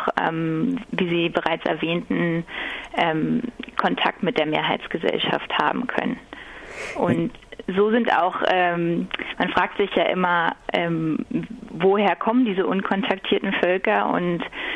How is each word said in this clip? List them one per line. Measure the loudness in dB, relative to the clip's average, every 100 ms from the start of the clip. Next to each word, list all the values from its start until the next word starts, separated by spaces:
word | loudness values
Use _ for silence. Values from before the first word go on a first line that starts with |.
| -2 0 0
ähm, | 0 0 0 0 -2 -4
wie | -2 2
Sie | 2 2
bereits | 2 0 0 -2
erwähnten, | -2 0 -2 -2 0 0 0 -4 -8 -8 -8 -8 0
ähm, | 2 2 2 0 -2 -8 -12 -2
Kontakt | 0 2 0 0
mit | -2 0
der | 0
Mehrheitsgesellschaft | 0 0 -2 -4 -4 0 0 0 -2 -2 -2
haben | 0 0 -2
können. | -2 -2 -4 -10 -18 -16 -18 -16 -12 -10 -2
Und | 0 0 -2 -6 -20 -16 -4 0
so | 2
sind | 4 4 2
auch, | 2 0 2
ähm, | 2 2 2 0 0 -2 -6 -8 -4
man | -2
fragt | 0 0 0
sich | 0 2
ja |
immer, | 2 2 2 2 0 -4 -4
ähm, | -2 0 0 0 -2 -2 -4 -6 -12 -12
woher | 0 2 4 4 2
kommen | 2 2 2
diese | 2 0
unkontaktierten | 0 0 0 2 0 2 0 2 0
Völker? | 2 2 2 2 2
Und | 0 0 -2 -4 -8 -8